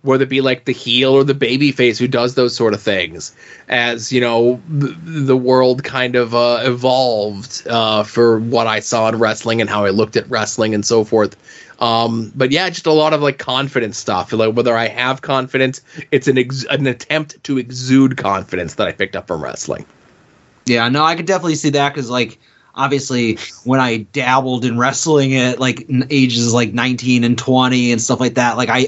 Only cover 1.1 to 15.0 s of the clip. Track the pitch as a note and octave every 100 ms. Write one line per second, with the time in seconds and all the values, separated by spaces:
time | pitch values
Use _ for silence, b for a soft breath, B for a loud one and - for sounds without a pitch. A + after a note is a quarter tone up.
1.1 | C3+ C#3 C#3+ A#2+ C3 C#3+ - B2 G#2+ B2
2.1 | B2+ B2 B2+ B2 - A#2 G2+ - G2 E2+
3.1 | E2+ - B B B - A#2+ A#2+ A#2+ A2+
4.1 | B2+ A#2+ A#2 A#2+ B2 E3+ D3+ C#3 A#2 E3
5.1 | D#3+ C3+ C3 B2 C3 B2+ B2+ - C3+ B2+
6.1 | B2 A#2 A#2 A#2+ A#2+ B2+ B2 B2+ B2+ B2+
7.1 | A2 G#2 G2+ B2+ - - A#2 A2 G#2+ G#2+
8.1 | - A#2 A2+ A2+ A#2 A2+ A2 - A#2+ A2
9.1 | A2+ A2+ A2 A2+ A2+ G#2 G#2+ G2+ G2+ A2
10.1 | A2+ - A#2 G#2+ - A2 G#2+ G2+ A2+ G#2+
11.1 | A2+ G2+ - B B B - A#2 A#2 A#2
12.1 | A2+ A2 C3+ C3 D3 F#3 E3+ E3 D#3 D#3
13.1 | D#3 C#3+ C#3 - B2+ C3+ C3 A2+ G2+ -
14.1 | F#2+ F2 A2 A2+ A2 A#2+ A#2 A#2 A#2